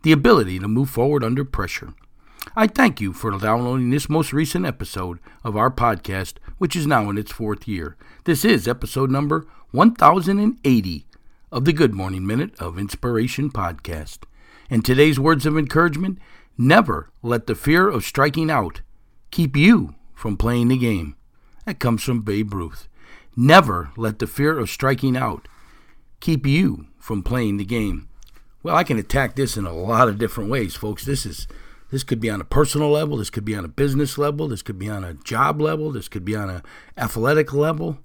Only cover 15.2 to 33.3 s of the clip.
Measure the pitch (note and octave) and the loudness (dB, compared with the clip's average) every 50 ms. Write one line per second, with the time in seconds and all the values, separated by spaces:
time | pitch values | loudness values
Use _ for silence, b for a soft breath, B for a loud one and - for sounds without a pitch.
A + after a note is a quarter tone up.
15.2 | C3+ D#3 E3 C#3+ B2+ D#3 D3+ D#3 D3+ B2+ - D#3 E3+ F3 C#3+ D3+ F#3 G3 F#3+ b | 4 2 2 4 2 0 0 0 -2 0 2 2 2 2 2 -2 -4 -4 -6 b
16.2 | b b b b b b b - A#2+ C3 D#3+ A3 G#3+ C#3+ F#2+ D2+ - - _ - | b b b b b b b 0 4 6 6 6 6 4 -2 -6 -8 -14 _ -12
17.2 | - A#2 A#2+ A#2 - - A2+ - - C#3+ D#3 F3 F#3 G3+ F3 A2+ F#2+ - - C#3 | -4 -2 -2 -2 0 -4 -6 -2 2 2 4 4 4 4 2 -2 -4 -4 0 2
18.2 | C#3 D3+ C#3 E3 D#3+ D#3 D#3 C3 G2+ E2 - - - - - - _ _ _ - | 2 2 2 0 0 0 0 0 -2 -2 -6 -10 -16 -16 -18 -20 _ _ _ -20
19.2 | - - - - E3+ C#3+ C3+ C#3+ D3+ G3 A#3 F#3+ G2 C#2 - - - - - - | -20 -8 -2 0 0 2 4 6 8 8 8 8 6 -2 -8 -16 -20 -20 -20 -8
20.2 | - A2+ G2+ F2 - A#2 A#2+ A#2+ A#2+ A#2+ C3 C3 B2 A#2 G#2+ F#2 D#2+ D2 C2+ - | -6 -6 -2 0 0 2 2 2 2 2 2 2 2 0 0 -2 -4 -8 -12 -16
21.2 | _ _ _ _ _ _ - - - - E3+ - - B2 A#2 G#2+ - - B2+ A#2 | _ _ _ _ _ _ -20 -14 -10 -10 -8 -2 0 0 0 0 0 -2 -2 -2
22.2 | G#2+ G#2+ G2 G#2 A2 G#2 G#2 F#2+ E2+ E2 - - - - b b b b b b | -2 -2 -2 -2 -2 -4 -4 -6 -6 -8 -10 -14 -16 -16 b b b b b b
23.2 | b b b - A#2+ C3+ D#3+ F#3+ E3 B2 F#2+ F2 E2 C#2+ - - A2+ A2 G#2 - | b b b 2 6 8 8 8 8 6 -2 -4 -6 -8 -8 -4 -4 -4 -2 -4
24.2 | A2+ G#2 - - C#3 D3+ D#3 C#3+ A2+ F#2 - - - C3 C3+ - - C3 B2 B2+ | -6 -6 -2 0 0 0 0 0 -4 -6 -6 -2 0 0 0 2 0 0 0 0
25.2 | C3 A#2 E2+ - - b b b b b b b b b b b b b - _ | -2 -4 -4 -6 -12 b b b b b b b b b b b b b -20 _
26.2 | - - D#3+ C#3 A#2 C3+ C#3 D#3+ F#3+ E3+ - D#2+ D#2 - - _ - - A#2 G2+ | -2 0 0 2 2 2 4 4 4 2 0 -4 -10 -18 -20 _ -10 -6 -6 -4
27.2 | F2+ - A#2+ B2+ A#2+ G#2+ G2+ G2+ G2+ F#2+ A#2+ A#2 G#2+ G2 F2 D#2 - - b b | -2 -2 -2 0 -2 -2 -2 -4 -4 -4 -2 -2 -2 -2 -4 -6 -8 -14 b b
28.2 | b b b b b b b b - E3 E3 D#3+ F3+ - C#3 A2+ G2 - - C#3 | b b b b b b b b -4 0 0 0 2 2 0 -2 -2 0 0 0
29.2 | C3+ A#2+ - C3+ C3+ A#2 - A2 G2 F2 E2 D#2+ F2+ G#2 A#2 A2 B2+ A#2 G2 G2+ | 0 0 -2 -2 -2 -2 -2 -6 -6 -6 -6 -6 -4 0 4 4 4 4 4 0
30.2 | A#2 G#2 - - G#2 G2+ B2+ C3+ B2 A#2 - - - G#2+ G#2 - - C3+ C#3 C3+ | -4 -4 -4 -6 -4 -4 -2 -2 -4 -4 -6 -8 -8 -8 -8 -8 -6 -4 -4 -4
31.2 | - G2+ D#2 - - b b b b b b b b b - C3+ C3 - C3 A2+ | -4 -8 -10 -10 -12 b b b b b b b b b -6 -6 -4 -4 -4 -4
32.2 | A2 A2+ G2+ G2 F#2+ - - C#3 D3+ - - D3 D3+ D3 D3 D3 D#3+ D3 D3 A#2 | -2 -4 -4 -6 -6 0 2 4 4 4 2 0 2 2 2 0 0 -2 -4 -6
33.2 | G#2 - | -6 -6